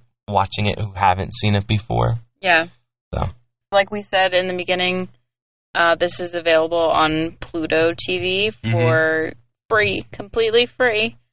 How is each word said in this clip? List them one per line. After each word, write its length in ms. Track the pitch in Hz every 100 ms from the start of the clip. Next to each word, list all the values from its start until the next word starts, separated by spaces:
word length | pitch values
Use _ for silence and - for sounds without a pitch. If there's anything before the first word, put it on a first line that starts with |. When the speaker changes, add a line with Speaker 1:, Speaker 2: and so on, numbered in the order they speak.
| _ _ -
Speaker 1:
watching 380 | 101 98 - 104
it 120 | -
who 140 | 104
haven't 420 | 95 98 92 95
seen 200 | - 107
it 120 | 104 98
before. 520 | 107 - 117 117 117 - _
Speaker 2:
Yeah. 260 | 190 165 170 _ _ _ _
Speaker 1:
So. 140 | - - - _ _ _
Speaker 2:
Like 180 | 202 196
we 100 | 208
said 320 | 202 196 190
in 140 | 180 185
the 60 | 180
beginning, 520 | 180 180 180 185 185 - _ _ _ _ _
uh, 200 | - 170
this 240 | 165 175 -
is 140 | 180
available 560 | 175 165 160 165 170 165
on 460 | 147 156 156 165 -
Pluto 540 | - 170 156 160 165 170
T 220 | - 180
V 320 | 180 190 208
Speaker 1:
Mm-hmm. 200 | 214 110
Speaker 2:
for 600 | 113 165 160 160 160 160 - _ _ _
free, 360 | 220 208 190 -
completely 540 | - 202 233 226 226 240
free. 500 | - 254 214 226 - _